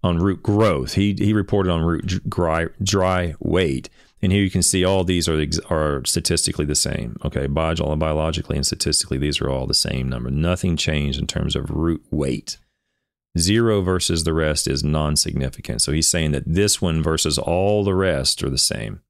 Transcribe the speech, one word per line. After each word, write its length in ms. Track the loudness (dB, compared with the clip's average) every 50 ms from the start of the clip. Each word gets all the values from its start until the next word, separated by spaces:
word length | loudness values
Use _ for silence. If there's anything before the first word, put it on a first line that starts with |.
| 0
on 140 | 0 2 2
root 240 | 2 2 0 0 0
growth. 520 | 0 2 4 4 4 2 0 -2 -2 0
He, 200 | 0 2 2 0
he 160 | 0 0 2 2
reported 380 | 2 0 0 0 2 2 2
on 120 | 2 2 2
root 240 | 2 0 0 -2
dr-, 220 | -4 -4 -4 -4 -4
dry, 380 | -2 0 0 0 0 0 -2 -4 -4 -6 -4
dry 520 | 0 2 2 2 2 2 2 0 -2 -4 -4
weight. 500 | -2 0 2 2 2 2 0 -4 -6 -10 _ _ -20 _ _ _
And 120 | 0 2 4
here 100 | 4 4
you 80 | 2
can 120 | 2 2 2
see 220 | 2 2 2 2
all 200 | 4 2 2 2
these 240 | 2 2 2 2 2
are 120 | 2 0
ex-, 200 | 0 0 -2 -4 -2 -2
are 320 | 0 0 0 0 0 -2 -2
statistically 600 | -2 -2 -2 0 0 0 0 0 -2 -2 -2 -2
the 100 | 0 0
same. 420 | 0 0 -2 -2 -4 -4 -6 -10 -6 -6
Okay, 220 | -4 -4 -2 -2
bio-, 500 | 0 0 0 0 0 0 0 0 0 0
biologically 600 | 0 0 0 0 0 0 0 -2 -4 -4 -4 -4
and 100 | -2 -2
statistically, 520 | -4 -4 -4 -4 -2 -2 -2 -2 -2 -2 -2
these 220 | -2 -2 -2 -2
are 80 | -2 -2
all 180 | -2 -2 -2
the 80 | -2 -2
same 340 | -2 0 0 -2 -2 -2 -2
number. 220 | -4 -4 -4 -4
Nothing 460 | -2 0 0 0 0 0 0 0 0
changed 440 | 0 0 -2 0 0 0 0 -2 -2
in 60 | -4
terms 280 | -4 -2 -2 -2 0 0
of 160 | -2 -2 -2
root 340 | -2 0 0 0 0 -2 _ _
weight. 480 | -2 -2 0 0 -2 -4 -6 -10 -14 -14 _ _ _ _ _ _ _ _ _ _ _ _ _ _ _ 0
Zero 420 | 2 4 4 4 4 4 4 2
versus 440 | 2 2 0 0 2 0 0 0 0
the 100 | 0 2
rest 320 | 2 2 2 0 0 0
is 160 | 0 -2 0 0
non-significant. 1000 | 0 0 2 2 2 2 0 0 0 -2 -4 -4 -4 -6 -8 -8 -8 -4 -2 -2
So 100 | 0 0
he's 160 | 0 0 2
saying 240 | 0 2 0 0 0
that 120 | -2 -2
this 360 | 0 2 2 2 2 2 0 0
one 180 | 0 0 0
versus 380 | 0 0 0 0 0 0 -2 -2
all 460 | 0 0 0 0 2 2 2 2 2
the 100 | 2 2
rest 480 | 2 2 2 0 0 0 -2 -2 -2 -2
are 80 | -4
the 80 | -2 0
same. 440 | 0 -2 -2 -4 -6 -8 -10 -12 _ _